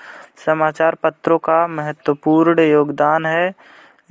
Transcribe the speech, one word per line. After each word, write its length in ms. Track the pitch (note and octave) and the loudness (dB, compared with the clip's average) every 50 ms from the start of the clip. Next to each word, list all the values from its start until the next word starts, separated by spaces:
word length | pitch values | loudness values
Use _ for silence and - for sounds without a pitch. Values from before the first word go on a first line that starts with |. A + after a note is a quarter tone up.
| - - - - - - _ - - | -20 -20 -20 -20 -20 -20 _ -10 -4
समाचार 500 | - D#3 D#3 D#3 D#3 D3+ - E3 D#3+ E3 | -4 -2 0 0 -2 -2 0 -2 -2 -2
पत्रों 420 | - - D#3+ D3+ _ - - E3 D#3+ | 0 -4 -4 -4 _ -2 0 0 0
का 300 | - D#3+ D#3+ D#3+ E3+ E3+ | 0 0 0 0 0 -2
महत्वपूर्ण 920 | E3 D#3 D3+ D3+ D3+ _ - - D3 C#3+ - D#3 D#3 D#3+ D#3+ E3 E3+ E3 | -4 -6 -8 -8 -8 _ -4 -4 -4 -2 0 0 2 2 4 2 4 2
योगदान 640 | E3 D#3 D3+ D3 C#3+ D3 C#3+ C#3+ D3 D3 D#3 D#3+ D#3+ | 2 4 4 2 2 0 0 -2 0 0 0 0 -2
है। 540 | D#3+ D#3+ E3 F3 F#3 F#3+ _ - - - - - - _ _ _ - | -2 -2 -2 -2 -4 -4 _ -20 -20 -20 -20 -20 -20 _ _ _ -2